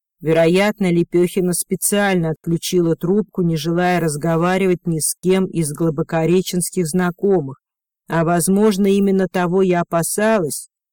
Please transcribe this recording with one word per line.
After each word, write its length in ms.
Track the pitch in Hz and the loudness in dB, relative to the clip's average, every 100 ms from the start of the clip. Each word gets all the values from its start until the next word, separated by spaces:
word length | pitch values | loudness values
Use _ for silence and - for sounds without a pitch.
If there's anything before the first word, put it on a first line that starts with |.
| _ _ | _ _
Вероятно, 680 | 156 160 165 180 208 208 185 | -2 2 4 4 2 0 0
Лепёхина 640 | 170 175 175 180 - 180 | 0 0 2 0 0 -2
специально 760 | 175 - 185 - 202 202 185 165 | -2 -4 -4 -2 0 0 0 -2
отключила 640 | 151 170 170 - 180 170 160 | -4 -4 -4 -2 0 0 0
трубку, 440 | 170 208 214 - | 0 -2 -2 -2
не 160 | 175 160 | -2 -2
желая 420 | 160 170 180 180 | -2 0 0 0
разговаривать 880 | 165 147 170 165 175 190 190 175 - | -2 -2 -2 0 0 0 0 0 -2
ни 120 | 160 | -4
с 160 | - - | -4 -4
кем 240 | 180 190 185 | 0 0 0
из 260 | 165 147 | -2 -4
глубокореченских 1120 | 147 165 151 160 165 160 185 - 180 - 185 160 | -2 -2 -2 -4 -2 2 0 0 -4 -4 -4 -2
знакомых, 760 | 185 180 - 202 190 135 135 _ _ _ _ - | 0 -2 -2 0 0 -2 -12 _ _ _ _ -6
а, 180 | 165 165 | -2 0
возможно, 640 | 175 175 196 220 190 202 | 0 2 2 2 2 2
именно 380 | 202 196 190 185 | 2 2 2 0
того 360 | 185 175 185 | -2 0 2
и 100 | 190 | 2
опасалась, 960 | 175 170 170 165 - 214 220 151 - - _ _ | 0 0 -2 -2 0 2 2 0 -6 -14 _ _